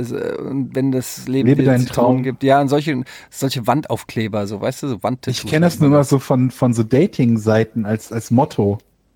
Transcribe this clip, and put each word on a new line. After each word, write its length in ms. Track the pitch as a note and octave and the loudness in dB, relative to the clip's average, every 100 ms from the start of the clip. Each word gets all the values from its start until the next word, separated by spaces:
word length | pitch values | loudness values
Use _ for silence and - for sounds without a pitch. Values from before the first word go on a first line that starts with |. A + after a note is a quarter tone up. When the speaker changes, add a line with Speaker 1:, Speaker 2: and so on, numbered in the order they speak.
| A#2+ B2 - - | -6 -6 -6 -8
Speaker 1:
und 400 | - C3+ B2+ C3+ | -6 -6 -4 -2
wenn 160 | C3+ | 0
das 360 | C3 - - C3 | -2 -4 -8 -4
Leben 180 | C3 B2 | 0 4
Speaker 2:
Lebe 140 | C#3+ | 4
Speaker 1:
dir 60 | C3 | 4
Speaker 2:
deinen 140 | B2 B2 | 2 0
Speaker 1:
Zitronen 260 | - B2 B2+ | 0 2 2
Speaker 2:
Traum. 60 | |
Speaker 1:
gibt. 200 | B2+ B2 | -2 -2
Ja, 160 | C3+ C#3 | 2 4
und 80 | C#3 | 4
solche, 360 | D3 D3+ C3 C3 - - | 0 0 -4 -6 -14 -20
solche 360 | - C3+ C3 A2 | -6 -4 -2 0
Wandaufkleber, 760 | C#3 - A2+ - A#2+ A2 G#2+ G2+ | -2 -2 -6 -6 -6 -4 -4 -4
so, 120 | G2+ | -6
weißt 240 | A2+ - | -6 -6
du, 40 | C#3+ | -6
so 140 | G#2+ | -4
Wandtattoos. 400 | A2 B2+ - B2 G#2+ | -4 -4 -6 -6 -2
Speaker 2:
Ich 40 | |
kenn 120 | D#3 | 0
das 180 | F3 - | 2 2
nur 120 | D3 | 4
noch 120 | C#3+ | 4
so 160 | C3+ C#3 | 4 0
von, 320 | - C3 B2+ | 2 0 0
von 220 | - B2+ | 0 0
so 100 | A#2 | 0
Dating-Seiten 1000 | A2 B2+ G3+ - A#2+ A2+ G#2+ A2 A2 A#2 G#2 | 2 2 2 2 2 2 2 2 2 -4 -4
als, 260 | A2 - | -4 -6
als 200 | A2+ - | -8 0
Motto. 480 | A#2 D3+ - G2+ G2+ _ _ _ | 2 2 0 -2 -2 _ _ _